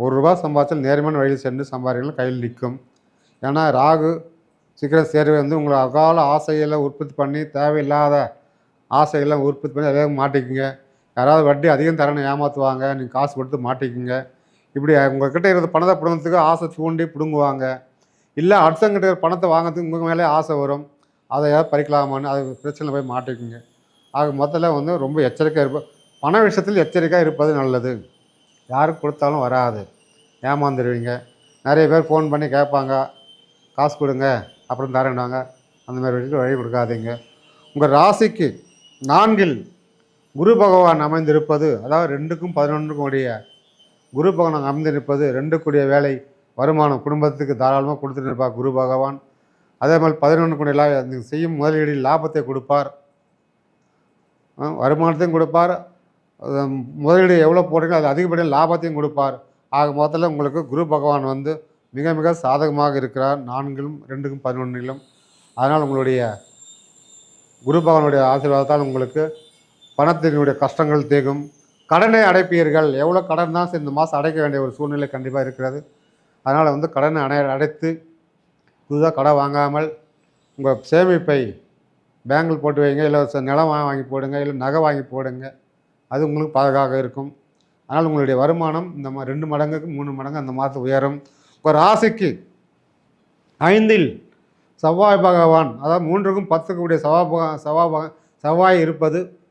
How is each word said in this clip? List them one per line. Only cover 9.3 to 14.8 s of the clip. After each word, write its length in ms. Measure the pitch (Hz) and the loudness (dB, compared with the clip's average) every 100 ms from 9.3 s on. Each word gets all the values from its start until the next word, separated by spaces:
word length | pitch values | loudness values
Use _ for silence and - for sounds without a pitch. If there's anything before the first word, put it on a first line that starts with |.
| 147 | 0
உற்பத்தி 440 | 139 143 143 131 | 0 -2 -8 -4
பண்ணி, 80 | 147 | 0
அதே 140 | 143 | 2
மாட்டிக்குங்க. 760 | 147 143 135 139 123 131 135 135 _ _ _ - | 0 0 0 0 -2 -4 -6 -8 _ _ _ 0
யாராவது 280 | 131 160 147 | 4 4 4
வட்டி 220 | 139 160 | 2 2
அதிகம் 280 | 139 160 160 | 2 0 0
தரேன்னு 320 | 143 147 139 | -2 -2 -4
ஏமாத்துவாங்க, 680 | 143 147 143 135 131 135 135 | -2 -4 -2 -2 -2 -4 -4
நீங்க 160 | 127 | -6
காசு 220 | 127 143 | -4 -4
கொடுத்து 240 | 131 131 139 | -4 -8 -6
மாட்டிக்குங்க. 680 | 123 127 135 120 123 127 131 _ _ _ _ | -4 -4 -6 -6 -6 -6 -8 _ _ _ _
இப்படி 200 | 143 | -4